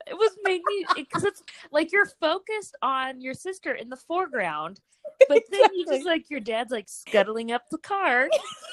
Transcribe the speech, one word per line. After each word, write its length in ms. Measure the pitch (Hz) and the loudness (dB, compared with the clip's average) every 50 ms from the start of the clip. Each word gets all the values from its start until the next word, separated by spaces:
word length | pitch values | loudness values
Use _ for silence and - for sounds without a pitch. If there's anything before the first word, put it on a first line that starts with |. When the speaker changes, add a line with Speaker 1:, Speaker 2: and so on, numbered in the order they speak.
| - - | -12 -6
Speaker 1:
It 80 | - | 2
was 140 | 349 440 427 - 427 403 | 4 4 4 4 2 0
made 160 | 392 370 359 349 | 0 0 2 0
me, 200 | 403 403 392 330 - - | 0 0 0 2 0 0
it, 140 | - 277 - | 0 -2 -4
'cause 160 | - 330 359 | -2 0 0
it's 180 | 403 - - - - - - - - | 0 0 -2 -10 -20 -20 -18 -6 0
like 220 | 277 302 320 320 | 2 2 2 4
you're 140 | 349 403 403 - - - | 4 4 4 2 0 0
focused 560 | 330 302 330 392 - - 440 427 381 - - - | 0 2 2 0 -2 -4 -4 -4 -6 -8 -6 -2
on 380 | - 254 269 262 262 262 262 254 | 0 0 0 0 -2 -4 -6 -8
your 140 | 254 262 262 | -8 -8 -8
sister 400 | - - 359 381 381 - 320 254 | -8 -8 -8 -8 -6 -4 -6 -4
in 160 | - 226 240 | -4 -6 -10
the 80 | 262 | -12
foreground. 840 | 254 - - 330 359 381 330 277 233 190 165 151 151 156 165 196 - _ _ _ _ - 605 - - - | -12 -6 -2 0 0 0 0 0 -2 0 0 -2 -4 -4 -6 -8 -14 _ _ _ _ -16 -4 2 2 2
But 160 | 269 285 - - - | 4 4 0 0 0
then 100 | 359 392 508 415 392 | 2 2 2 2 2
you 100 | 359 339 | -2 -4
just, 100 | 330 285 | -4 -4
Speaker 2:
Exactly. 60 | 262 285 359 | -4 -2 -2
Speaker 1:
like, 180 | 330 330 - - | -4 -4 -4 -8
your 100 | 294 269 | -10 -10
dad's, 320 | 208 233 220 226 247 220 | -8 -6 -6 -6 -4 -6
like, 160 | 254 220 185 - | -6 -8 -8 -10
scuttling 640 | - - - - - 208 196 208 220 226 233 226 | -16 -18 -4 2 4 4 4 4 0 -4 -4 -2
up 180 | 233 240 - - | -4 -4 -4 -6
the 80 | - | -12
car. 500 | 320 - - 403 392 381 311 240 247 262 320 622 | -10 -6 -4 -2 0 2 4 4 4 4 2 2
Speaker 2:
<laughs> 60 | - - 1077 - - - - | 0 -2 -4 -14 -14 -6 2